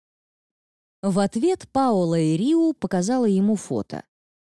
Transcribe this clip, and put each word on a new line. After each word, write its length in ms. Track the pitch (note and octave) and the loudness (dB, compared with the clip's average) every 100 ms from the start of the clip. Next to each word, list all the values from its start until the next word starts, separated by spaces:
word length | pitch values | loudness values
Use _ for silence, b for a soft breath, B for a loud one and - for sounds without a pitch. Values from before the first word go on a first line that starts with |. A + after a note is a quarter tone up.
| _ _ _ _ _ _ _ _ _ - | _ _ _ _ _ _ _ _ _ -8
В 180 | G3 F#3+ | -2 0
ответ 480 | G3 A#3 E4+ F#4+ - | 0 0 -2 -2 -4
Паоло 480 | C4+ C4 G3 E3 E3 | 0 2 2 2 0
и 180 | D#3 D#3+ | 0 0
Риу 360 | B3+ E4 E4 | 0 2 0
показала 520 | C4+ F#3 F#3 F#3 B3+ A3+ | -2 -4 -2 0 0 2
ему 300 | F#3+ G3+ G#3 | 2 0 -2
фото. 480 | - A#2 - - - _ _ _ | -4 -6 -6 -12 -16 _ _ _